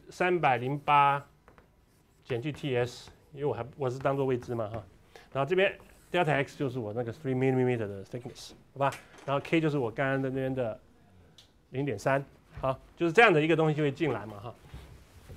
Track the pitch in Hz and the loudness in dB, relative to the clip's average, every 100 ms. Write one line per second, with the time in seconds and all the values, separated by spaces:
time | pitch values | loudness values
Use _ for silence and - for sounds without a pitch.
0 | - - 180 180 151 120 123 143 - 147 | -14 -2 0 2 2 2 0 -2 4 6
1 | 143 139 - _ - - _ _ _ _ | 6 4 -4 _ -20 -20 _ _ _ _
2 | _ _ - 117 147 131 147 123 123 - | _ _ -8 -6 -6 -6 -4 -2 -2 -6
3 | - - _ 143 143 107 120 - 131 131 | -20 -20 _ -6 -4 -4 -8 -6 -6 -2
4 | 139 139 135 123 123 117 104 113 98 - | 0 0 0 -2 -4 -6 -6 -8 -12 -20
5 | - - - 135 139 185 190 90 - - | -20 -20 -8 -4 0 2 2 0 -14 -20
6 | - 175 156 139 139 - 143 127 104 110 | -4 0 2 2 -2 -4 -4 -4 -4 -4
7 | 117 110 135 127 131 131 123 120 104 98 | -6 -6 -4 2 4 4 2 0 -4 -8
8 | 95 123 117 - - - - 131 135 - | -12 -12 -12 -14 -18 -20 -16 -2 -2 -2
9 | - - - 139 - 165 156 143 117 127 | -12 -12 -4 -4 0 0 2 0 -2 -2
10 | 135 135 135 131 131 131 113 101 - _ | 0 0 -2 -2 -2 -2 -4 -6 -14 _
11 | _ - - - - _ _ 131 143 104 | _ -20 -20 -20 -20 _ _ -6 -4 -2
12 | 139 135 143 - _ - 131 131 - - | 0 0 -2 -14 _ -6 -4 -4 -10 -4
13 | 170 160 233 156 160 156 160 147 147 131 | 2 6 8 6 4 4 2 2 -2 0
14 | 156 113 104 104 117 - - - - - | -2 -2 -8 -12 -14 -16 -18 -20 -20 -20
15 | - - - | -20 -20 -20